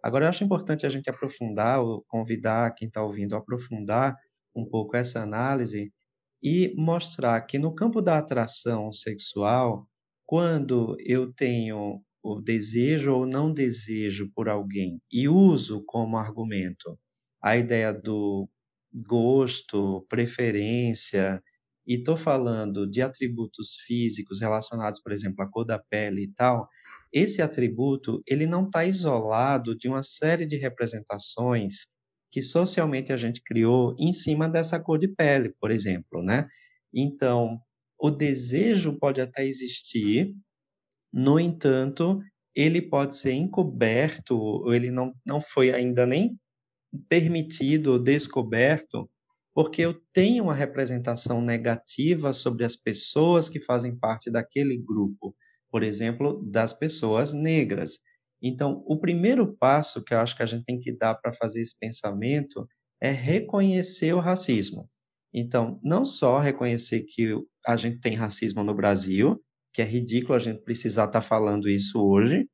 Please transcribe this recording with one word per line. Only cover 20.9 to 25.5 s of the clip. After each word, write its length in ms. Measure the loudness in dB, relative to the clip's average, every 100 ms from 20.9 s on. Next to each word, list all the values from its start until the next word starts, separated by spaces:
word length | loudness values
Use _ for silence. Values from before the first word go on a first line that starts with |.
| -2 -2 0 0 -2 _ _ _ _ -4
e 160 | -4
tô 140 | 0 0
falando 760 | 2 0 0 -2 -4 -4 -2
de 120 | -2
atributos 760 | -2 -2 -6 -4 -8 -8 -12 -12 -6
físicos 540 | -2 -2 -2 -8 -6
relacionados, 600 | -2 -2 -4 -6 -6 -8
por 100 | -8
exemplo, 320 | -6 -6 -6
à 60 |
cor 160 | -6